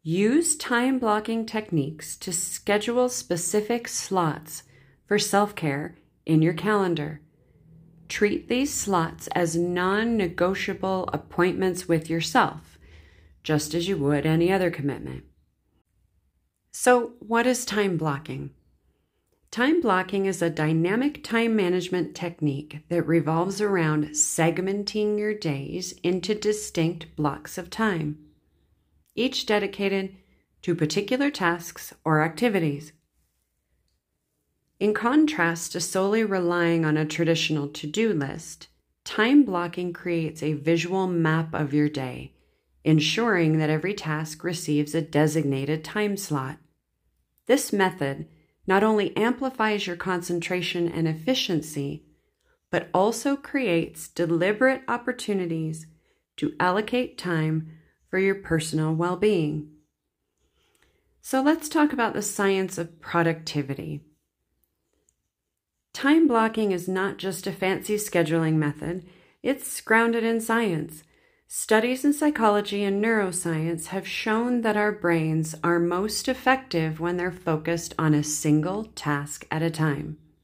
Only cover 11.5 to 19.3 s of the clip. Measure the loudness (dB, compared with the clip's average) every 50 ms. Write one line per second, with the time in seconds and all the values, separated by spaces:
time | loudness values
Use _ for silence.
11.5 | 2 2 0 0 0 -2 0 0 0 0 0 -2 -4 -4 -4 2 2 2 2 2
12.5 | -2 -10 -18 -20 -20 -20 -20 -20 -20 -20 -20 -20 -20 -20 -20 -20 _ _ -2 0
13.5 | 0 0 0 -2 -4 -2 -2 -2 -2 0 2 2 2 2 2 2 4 4 4 4
14.5 | 4 4 2 0 0 0 -4 -4 -4 -4 -8 -12 -12 -12 -16 -20 _ _ _ _
15.5 | _ _ _ _ _ _ _ _ _ _ _ _ _ _ _ _ _ _ _ _
16.5 | _ _ _ _ -10 0 4 4 4 4 4 -2 -8 -16 -6 0 0 2 4 4
17.5 | 2 0 -2 -2 0 0 2 2 0 0 0 -2 -4 -4 -6 -10 -10 -8 -10 -12
18.5 | -14 _ _ _ _ _ _ _ _ _ _ _ _ _ _ _